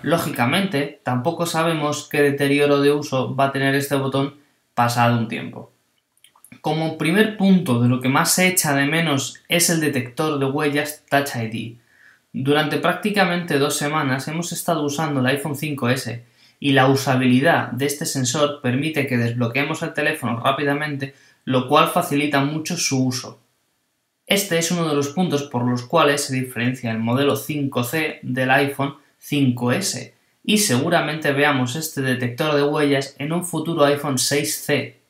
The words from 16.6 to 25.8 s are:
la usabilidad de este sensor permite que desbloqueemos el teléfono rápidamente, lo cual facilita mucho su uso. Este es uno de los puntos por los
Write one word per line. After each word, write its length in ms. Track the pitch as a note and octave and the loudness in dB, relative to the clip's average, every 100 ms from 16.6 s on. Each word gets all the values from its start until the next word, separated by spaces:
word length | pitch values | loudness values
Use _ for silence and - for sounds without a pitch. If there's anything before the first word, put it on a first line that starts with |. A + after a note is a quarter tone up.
| C#3+ | 2
la 160 | C3+ C3 | 4 4
usabilidad 800 | C3+ - B2+ B2+ B2+ D#3+ C#3+ A#2+ | 4 2 2 4 4 4 2 0
de 120 | A#2+ | -4
este 220 | C#3+ - E3 | -4 -2 -4
sensor 540 | C#3 B2+ D#3+ C#3+ - | -2 -2 0 0 0
permite 440 | B2 B2+ D#3 D3+ B2 | -2 0 0 -2 -2
que 120 | B2 | 0
desbloqueemos 640 | A#2 A#2+ A#2+ C3+ C#3+ - | 0 0 -2 -2 -2 -4
el 100 | D#3+ | -4
teléfono 480 | D3+ D3+ D3+ A#2 A#2+ | -2 -2 -2 -4 -2
rápidamente, 720 | C3 C#3 C#3+ C#3+ D3+ C#3+ C3+ - _ _ | -2 0 0 -2 -2 -6 -8 -12 _ _
lo 240 | - B2+ B2 | -2 -2 2
cual 200 | D3 E3 | 4 4
facilita 520 | F3+ - C#3+ D3 C#3+ | 0 0 0 2 0
mucho 380 | C#3 D#3 D#3 E3+ | 0 -2 -6 -4
su 280 | - C3+ B2+ | -2 0 0
uso. 340 | A#2+ G2+ - _ _ _ _ _ _ _ _ - | -2 -8 -18 _ _ _ _ _ _ _ _ -2
Este 320 | G3 - E3 | -2 0 0
es 120 | E3 | 0
uno 180 | F3 E3 | 0 0
de 60 | |
los 140 | C#3+ C#3 | 0 0
puntos 340 | - F3 C#3+ | 0 0 0
por 260 | - B2 B2 | -2 -2 0
los 140 | B2 | -2